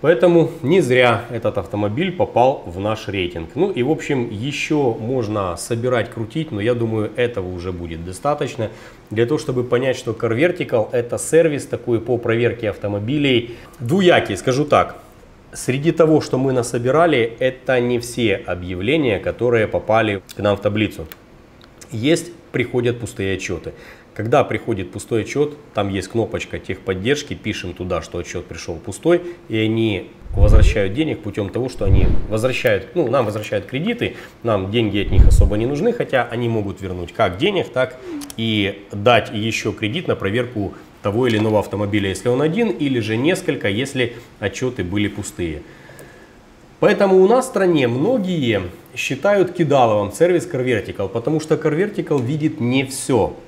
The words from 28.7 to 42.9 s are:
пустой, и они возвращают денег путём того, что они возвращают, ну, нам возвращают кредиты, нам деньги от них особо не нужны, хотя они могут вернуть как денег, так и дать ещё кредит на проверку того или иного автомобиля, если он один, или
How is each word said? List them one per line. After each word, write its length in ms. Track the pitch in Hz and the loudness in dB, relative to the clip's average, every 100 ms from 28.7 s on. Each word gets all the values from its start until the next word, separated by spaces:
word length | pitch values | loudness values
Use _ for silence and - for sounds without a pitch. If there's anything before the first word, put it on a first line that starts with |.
| 82 | -10
пустой, 460 | - 95 160 175 170 - - | -10 -4 2 2 0 -14 -6
и 80 | 110 | 0
они 540 | 110 113 113 98 - - - - | 0 2 0 -2 -6 -18 -8 4
возвращают 580 | 101 - - 113 95 | 8 10 8 6 0
денег 280 | 110 156 110 | 0 -2 -2
путём 280 | 107 98 98 | -6 -6 -4
того, 200 | - 131 | -4 -4
что 160 | - 101 | -2 4
они 200 | - - - - | 6 6 4 2
возвращают, 680 | 107 123 123 123 101 - 175 | 0 0 0 0 0 -2 -2
ну, 120 | 135 | 0
нам 160 | 135 | 2
возвращают 440 | 107 104 107 104 95 | 0 -2 -4 -6 -4
кредиты, 500 | 131 185 233 101 - - - | -6 -4 -2 -4 -4 -18 -8
нам 280 | 113 104 95 | -2 0 0
деньги 260 | 117 110 101 | 0 0 0
от 120 | 98 | 2
них 160 | 101 - | 8 8
особо 300 | - 92 104 | 10 6 4
не 100 | 120 | 0
нужны, 260 | 143 220 | 0 0
хотя 340 | - 143 131 117 | 0 0 0 0
они 200 | 117 120 | -2 -2
могут 320 | 113 101 90 | -2 -4 -6
вернуть 320 | 95 90 87 | -8 -8 -8
как 240 | - 104 87 | 0 0 2
денег, 320 | 175 190 - | 0 0 -2
так 280 | 127 127 - 359 339 143 - | -2 -4 -4 -12 -12 -12 -6
и 500 | 113 107 98 98 - | -2 0 0 -4 -12
дать 400 | 104 104 117 - | 0 4 4 2
ещё 400 | 110 110 110 113 | -4 -4 -2 -4
кредит 380 | 95 107 143 156 | -4 -4 -4 -4
на 80 | 110 | -2
проверку 560 | 98 113 117 107 95 - - - | -2 -2 -4 -4 -6 -8 -20 -6
того 260 | 104 104 127 | -2 2 2
или 100 | 110 | 2
иного 220 | 110 107 | 2 2
автомобиля, 500 | 95 98 104 104 98 | 0 -4 -2 0 0
если 180 | 92 - | -2 -2
он 140 | 127 | 0
один, 300 | 151 185 226 | 0 0 -2
или 280 | - 143 | 0 -2